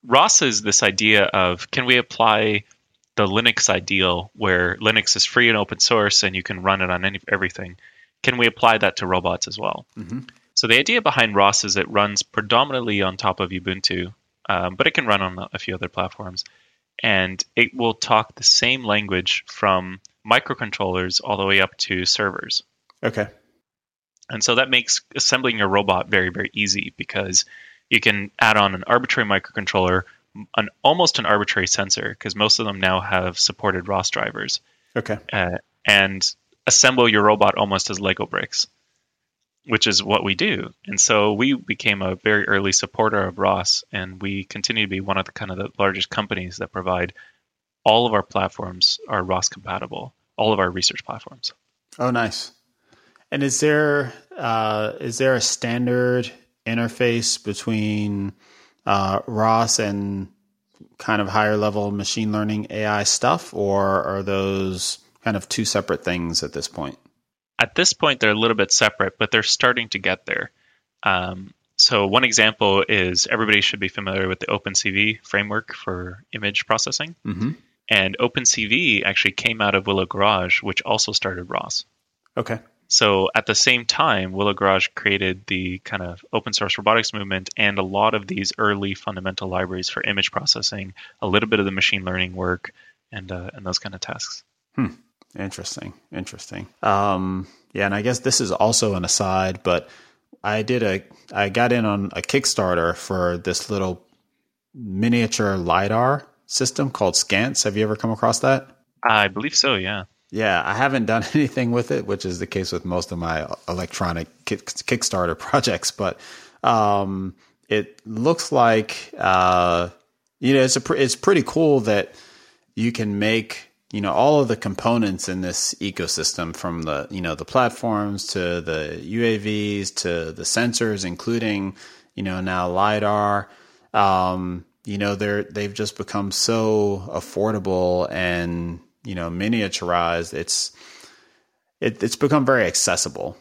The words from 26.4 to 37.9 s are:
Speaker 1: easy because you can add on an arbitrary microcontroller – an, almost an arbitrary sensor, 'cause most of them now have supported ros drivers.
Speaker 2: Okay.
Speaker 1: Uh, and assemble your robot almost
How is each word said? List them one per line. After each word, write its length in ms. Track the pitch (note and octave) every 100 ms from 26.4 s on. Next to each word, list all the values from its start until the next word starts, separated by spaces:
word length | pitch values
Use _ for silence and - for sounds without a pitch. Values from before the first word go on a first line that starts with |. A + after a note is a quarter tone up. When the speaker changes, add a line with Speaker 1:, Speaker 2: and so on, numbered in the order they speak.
| F#2+
Speaker 1:
easy 400 | - G#2 G2 - -
because 480 | - G2+ F#2+ F2+ - - - - _
you 100 | A2+
can 320 | A2+ G2+ G2+ -
add 180 | A2+ G#2+
on 160 | G2+
an 100 | F#2 -
arbitrary 420 | A#2+ B2+ - G#2+
microcontroller – 720 | G2 - - F#2+ G2 F2+ F#2 - _ _ G#2 G#2 -
an, 120 | G#2+ _
almost 360 | C#3+ E3+ E3 B2+
an 80 | G#2+
arbitrary 400 | G#2 G#2 - F2+
sensor, 480 | - G2 - G#2+ -
'cause 160 | A2 F#2
most 240 | G#2+ -
of 60 | G#2+
them 140 | G2
now 220 | F#2+ F#2
have 360 | F#2 F#2 F2+ F2
supported 500 | - - G#2 F#2 F2+
ros 220 | G2 F#2+
drivers. 520 | - G#2+ G#2+ G#2 - _ _ _ A#2+
Speaker 2:
Okay. 240 | A2+ G#2 -
Speaker 1:
Uh, 260 | G#2 F2 F2+ _ _ -
and 480 | G2+ G2 F#2+ - - _ _ -
assemble 420 | - C3 B2+ A#2
your 140 | G#2+
robot 340 | G#2 G#2+ G2+ -
almost 360 | G#2 F#2+ -